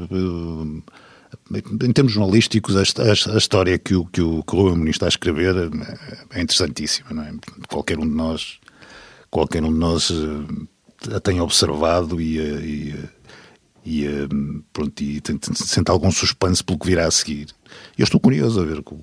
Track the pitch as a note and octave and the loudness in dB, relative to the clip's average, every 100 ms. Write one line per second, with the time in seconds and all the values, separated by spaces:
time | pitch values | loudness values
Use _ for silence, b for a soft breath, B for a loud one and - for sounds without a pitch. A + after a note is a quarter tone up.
0 | F2 F#2+ F#2 F2 E2 D#2+ D#2 D#2 - B | -6 -2 -2 -2 -6 -6 -6 -8 -14 B
1 | B B B - _ F#2+ - A2 B2 A#2+ | B B B -20 _ -10 -6 -2 2 4
2 | C3 G#2 F#2+ A2 - A2 G#2 G2 F#2+ - | 4 4 4 4 4 0 2 2 2 2
3 | A#2 G#2 F#2+ G#2+ - G2+ F#2 F2+ - F#2+ | 4 4 2 0 2 2 4 2 2 0
4 | F2 - E2 D#2+ - E2+ G2 E2+ D#2 - | 2 0 0 0 0 4 4 4 2 0
5 | F2 - F2+ D2+ F#2 F#2 E2+ D#2 - - | 0 0 0 2 2 2 -2 -6 -10 -12
6 | - - - F2+ E2+ - E2 C#2 D2+ - | -16 -18 -10 -6 -2 0 0 -4 -4 -6
7 | - D#2 D2+ D#2 - - - D2+ - D#2 | -6 -10 -8 -12 -16 -18 -8 -6 -4 -2
8 | D#2+ D#2 D#2+ D#2+ - - B B B B | -2 0 -2 -4 -8 -14 B B B B
9 | B B B - C#2+ E2+ D#2 D#2+ E2 E2 | B B B 0 0 0 0 2 2 2
10 | - E2 D#2 D2+ D2 D2+ D#2 _ _ _ | 0 -2 -2 -6 -8 -10 -12 _ _ _
11 | - - - F2 E2+ - E2 D2 E2 F2 | -8 -4 -2 0 0 2 0 2 2 2
12 | E2 E2+ D#2+ D#2+ D2+ D2 D#2 D2 D2 D2 | 0 -2 -2 -2 -2 -4 -6 -8 -8 -10
13 | - - B B B B _ _ E2 D#2 | -14 -18 B B B B _ _ -6 -4
14 | C#2+ C#2+ C#2+ C#2+ C#2+ D2+ - - C#2+ - | -2 -4 -4 -4 -4 -8 -10 -6 -6 -4
15 | C#2+ D2 - D2 - - - - E2+ F2+ | -6 -6 -4 -6 -4 -6 -2 0 2 4
16 | F#2+ - - - F#2 F#2 - E2 F#2 F2 | 4 2 0 0 0 0 0 -2 2 2
17 | E2 - - D2 D2 - _ B B - | 4 0 -2 -6 -10 -16 _ B B 0
18 | G#2 - B2 D3 B2+ G#2 D#2 D2 - D2 | 2 4 4 4 2 2 0 -4 -8 -16